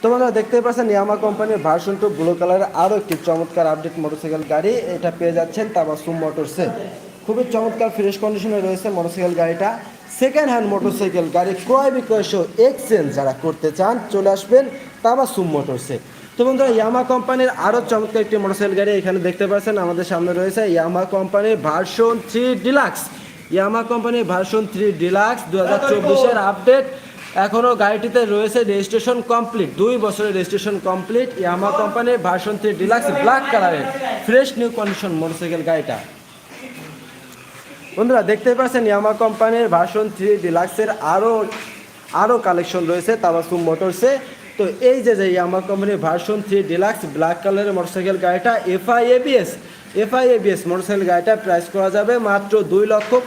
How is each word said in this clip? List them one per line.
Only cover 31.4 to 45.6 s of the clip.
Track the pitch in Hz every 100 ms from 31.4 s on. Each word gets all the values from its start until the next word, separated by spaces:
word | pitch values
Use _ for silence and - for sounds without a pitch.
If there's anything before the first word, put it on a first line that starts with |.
ইয়ামাহা | 180 175 196 294
কোম্পানির | 311 233 240 240 175
ভার্সন | 180 208 208
থ্রি | 208 196
ডিলাক্স | 190 233 - 277
ব্ল্যাক | 220 262 269
কালারের | 233 185 156 139 269 254 - -
ফ্রেশ | 247 262 220
নিউ | 233 233
কন্ডিশন | 202 190 196 160
মোটরসাইকেল | 160 160 175 165 156
গাড়িটা। | 160 143 110 95 - - - - - - - 156 - 180 262 262 - - - - 285 - -
বন্ধুরা, | 233 254 190
দেখতে | 214 233 240
পাচ্ছেন | 254 254 220
ইয়ামাহা | 202 214 214
কোম্পানির | 226 214 226 233 226
ভার্সন | 170 175 214 214 202
থ্রি | 196 208
ডিলাক্সের | 175 170 185 185 220 208 147
আরও, | 180 220 226 214 - - - - - - 160
আরও | 214 240 190
কালেকশন | 175 175 185 165
রয়েছে | 175 170 226
তাবাসুম | 180 165 165 180 165
মোটরসে। | 160 190 185 247 269 - - - -
তো | 190 190 247
এই | 262 226
যে, | 208
যে | 190
ইয়ামাহা | 180 175 185